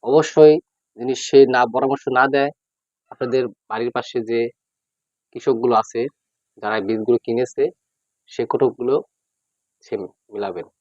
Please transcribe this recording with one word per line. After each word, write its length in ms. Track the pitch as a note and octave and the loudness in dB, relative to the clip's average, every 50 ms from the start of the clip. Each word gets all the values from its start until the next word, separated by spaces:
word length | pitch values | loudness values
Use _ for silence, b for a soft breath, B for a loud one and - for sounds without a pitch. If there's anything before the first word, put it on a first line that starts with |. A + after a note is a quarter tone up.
| - | -4
অবশ্যই 520 | A2+ C3 D#3 D#3 - - - D#3 D3+ D3+ D#3 - _ _ _ _ _ _ - | 2 2 2 2 2 4 6 8 8 8 6 0 _ _ _ _ _ _ -10
জিনিস 200 | A#2 B2 C3 A#2+ - - | -6 -6 -6 -6 -6 2
সে 120 | - C#3 C#3 B2 B2+ | 6 6 6 6 4
না, 60 | B2 B2 A#2+ A2+ | 0 0 0 0
পরামর্শ 300 | B2+ B2 C3+ C#3 C#3 - - B2+ B2+ | -2 -2 -2 -2 -4 -4 -2 0 2
না 60 | C3 C#3 C3+ | 2 2 2
দেয়, 180 | C#3 C#3 C#3+ D3+ _ _ _ _ _ _ _ _ _ _ _ - | 0 0 0 -4 _ _ _ _ _ _ _ _ _ _ _ -10
আপনাদের 300 | _ - - A#2+ C3 B2 A#2 G2 _ _ _ | _ -6 -2 -2 -2 -2 -2 -8 _ _ _
বাড়ির 240 | A2 A2 A#2 A#2+ A#2 C3+ | -8 -6 -6 -6 -6 -6
পাশে 220 | B2 - - B2+ A2+ A2 | -8 -6 -8 -8 -6 -2
যে 100 | A#2 A#2 A#2 A#2 - _ _ _ _ _ _ _ _ _ _ _ _ _ _ _ | -2 -2 -2 -4 -6 _ _ _ _ _ _ _ _ _ _ _ _ _ _ _
কৃষকগুলো 420 | _ A#2+ - - B2+ A2+ A#2 B2 A#2+ A2 A2 | _ -8 -2 -2 -2 0 0 2 2 2 0
আছে, 180 | - - A#2 A#2+ C#3+ _ _ _ _ _ _ _ _ _ - | -2 -6 -6 -6 -6 _ _ _ _ _ _ _ _ _ -12
যারা 160 | G#2+ G#2+ G#2+ A2 G2+ G2 | -8 -6 -6 -4 -4 -4
বীজগুলো 300 | A2 A2 A2 A2+ A#2+ A#2 _ | -4 -4 0 0 0 0 _
কিনেছে, 380 | - A#2 A#2 B2+ - - - C3+ - - _ _ _ _ _ _ _ _ _ _ _ | -2 -2 -2 -2 -4 -2 -4 -4 -4 -4 _ _ _ _ _ _ _ _ _ _ _
সে 100 | - - A#2+ A2+ | -8 -8 -6 -4
কটকগুলো 440 | - B2+ C#3 B2+ A#2 _ A#2+ B2 C3+ D3+ - _ _ _ _ _ _ _ _ _ _ _ _ _ _ _ _ | -2 0 0 0 -2 _ -4 -2 -2 -2 -4 _ _ _ _ _ _ _ _ _ _ _ _ _ _ _ _
সে 80 | - - G2+ G2 F#2 _ _ _ _ G#2 | -10 -10 -10 -10 -12 _ _ _ _ -12
মিলাবেন। 340 | G2+ G2+ G2 F2+ F2+ - - _ _ | -10 -8 -8 -8 -10 -14 -16 _ _